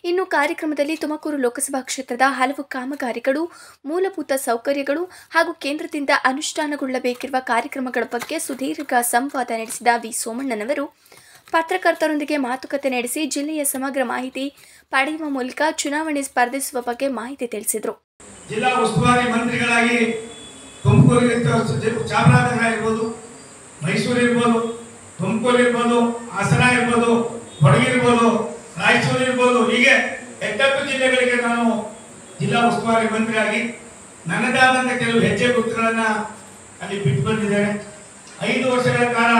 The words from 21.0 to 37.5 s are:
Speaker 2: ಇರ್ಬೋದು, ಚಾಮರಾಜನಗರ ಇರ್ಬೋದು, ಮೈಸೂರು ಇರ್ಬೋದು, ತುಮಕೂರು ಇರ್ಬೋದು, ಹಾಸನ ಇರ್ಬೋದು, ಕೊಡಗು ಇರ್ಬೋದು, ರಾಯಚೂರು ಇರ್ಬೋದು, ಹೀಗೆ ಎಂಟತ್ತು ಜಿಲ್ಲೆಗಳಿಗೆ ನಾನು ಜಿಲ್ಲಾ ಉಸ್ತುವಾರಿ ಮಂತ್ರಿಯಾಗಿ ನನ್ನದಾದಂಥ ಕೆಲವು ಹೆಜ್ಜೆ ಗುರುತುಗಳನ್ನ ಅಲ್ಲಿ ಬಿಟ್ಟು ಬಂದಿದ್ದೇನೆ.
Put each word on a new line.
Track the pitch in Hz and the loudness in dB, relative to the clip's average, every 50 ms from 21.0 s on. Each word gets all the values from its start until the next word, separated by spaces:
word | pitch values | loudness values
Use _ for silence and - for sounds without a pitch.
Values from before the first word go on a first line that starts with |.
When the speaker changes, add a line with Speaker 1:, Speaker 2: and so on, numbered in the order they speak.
| - 240 240 240 240 | 8 8 6 6 4
Speaker 2:
ಇರ್ಬೋದು, | 240 226 233 233 233 233 226 220 226 226 214 - 220 240 220 - | 4 2 2 2 2 2 2 0 0 -2 -2 -2 -2 -2 -2 -4
ಚಾಮರಾಜನಗರ | - 214 226 233 - 247 247 247 - 226 226 226 226 226 | -2 0 4 6 6 6 6 4 2 0 0 0 0 0
ಇರ್ಬೋದು, | 214 214 220 220 226 233 233 - - - - - - - - - - - - - - | 0 0 -2 -2 -2 -2 -4 -6 -8 -14 -18 -20 -20 -20 -20 -20 -20 -20 -20 -12 -8
ಮೈಸೂರು | 147 170 208 226 - 247 247 240 240 | -4 -2 -2 0 0 0 2 2 2
ಇರ್ಬೋದು, | 240 240 233 240 240 226 226 233 226 - - - - - - - - - | 4 4 2 2 2 2 2 0 -2 -6 -10 -14 -18 -20 -20 -20 -16 -8
ತುಮಕೂರು | - 185 196 226 220 240 247 247 240 | -6 -4 -2 -2 0 2 4 4 4
ಇರ್ಬೋದು, | 247 240 233 226 233 233 240 240 233 233 - - - - | 4 4 2 2 2 2 4 4 2 2 0 -4 -8 -8
ಹಾಸನ | - 196 202 - - 240 247 247 247 | -6 -4 0 2 4 4 6 4 4
ಇರ್ಬೋದು, | 233 233 233 233 233 233 233 233 233 - - - - - - - | 4 2 2 2 2 4 4 2 2 0 -2 -6 -10 -12 -14 0
ಕೊಡಗು | - 147 139 - 233 254 254 | 4 4 6 6 6 4 2
ಇರ್ಬೋದು, | 247 247 240 240 240 233 233 233 - - - - - - - - - | 2 2 4 4 4 6 4 4 2 2 -2 -4 -8 -12 -14 -14 -8
ರಾಯಚೂರು | 165 190 - 240 240 - 254 247 254 254 | -2 2 2 2 4 2 2 2 0 0
ಇರ್ಬೋದು, | 254 254 247 247 247 240 233 220 | 0 2 2 4 4 4 4 4
ಹೀಗೆ | 202 226 247 254 269 - - - - - - - - - - 196 | 2 2 4 4 6 4 4 2 0 -6 -10 -12 -16 -12 -10 -8
ಎಂಟತ್ತು | 208 - 269 269 277 277 269 285 | -6 0 2 2 2 2 0 -2
ಜಿಲ್ಲೆಗಳಿಗೆ | 285 262 254 262 262 254 254 247 247 240 240 240 | -2 -2 0 0 2 2 2 2 2 2 0 0
ನಾನು | 240 233 240 233 233 208 208 - - - - - - - - - - - - | 0 0 0 2 0 0 0 -4 -8 -12 -16 -18 -20 -20 -20 -20 -18 -8 -6
ಜಿಲ್ಲಾ | 143 - 233 233 240 | -4 0 2 2 2
ಉಸ್ತುವಾರಿ | 240 - - 226 233 226 226 220 220 | 2 2 0 0 0 0 2 2 0
ಮಂತ್ರಿಯಾಗಿ | 214 220 220 233 226 226 220 208 214 226 233 233 - - - - - - - - - - - | 0 -2 -2 0 0 0 0 0 -2 -2 -4 -4 -8 -10 -16 -20 -20 -20 -20 -20 -20 -14 -8
ನನ್ನದಾದಂಥ | 160 170 214 233 247 240 254 254 254 262 262 254 247 247 247 | -4 -2 -2 0 0 2 4 4 4 4 4 2 0 -2 -2
ಕೆಲವು | 240 233 233 233 | -2 0 2 2
ಹೆಜ್ಜೆ | - 202 196 - 247 247 | 2 2 2 2 2 2
ಗುರುತುಗಳನ್ನ | 247 233 220 226 - 220 226 226 226 226 226 220 214 180 151 - - - - - - - - - - - | 2 2 0 0 -2 0 0 0 0 0 0 0 -2 -2 -4 -8 -10 -16 -20 -20 -20 -20 -20 -20 -18 -14
ಅಲ್ಲಿ | - 196 196 202 | -10 -8 -6 -2
ಬಿಟ್ಟು | - 139 - - - | 0 0 0 0 0
ಬಂದಿದ್ದೇನೆ. | 220 220 214 202 202 | 0 0 0 0 0